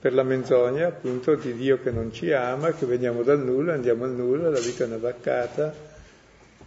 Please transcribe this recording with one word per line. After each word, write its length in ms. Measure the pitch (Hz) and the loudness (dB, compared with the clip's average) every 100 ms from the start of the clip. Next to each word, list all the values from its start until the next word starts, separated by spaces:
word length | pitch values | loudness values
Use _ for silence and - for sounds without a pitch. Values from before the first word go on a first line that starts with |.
Per 140 | 147 | 2
la 80 | 127 | 2
menzogna, 640 | 131 131 123 131 123 135 170 | 2 0 2 4 4 2 -2
appunto, 480 | 170 127 123 127 | -2 -6 -4 0
di 180 | 151 139 | 0 0
Dio 280 | 117 135 131 | -4 2 2
che 80 | 127 | 2
non 220 | 113 113 | -4 -6
ci 180 | 110 170 | -4 0
ama, 400 | 147 123 131 156 | 0 0 -2 -2
che 140 | 156 131 | -2 0
veniamo 360 | 123 123 117 | 0 0 0
dal 180 | 120 147 | 2 2
nulla, 300 | 127 127 165 | 2 0 0
andiamo 300 | 156 123 117 | 0 2 0
al 80 | 127 | 0
nulla, 360 | 123 123 135 170 | -2 0 0 2
la 100 | 143 | 0
vita 260 | 117 123 | -2 -4
è 20 | 123 | -4
una 100 | 113 | -2
vaccata. 800 | 117 123 - 127 120 - 151 151 - - - - _ - - _ | -4 -4 -2 -2 -2 -2 -4 -4 -18 -20 -20 -20 _ -20 -20 _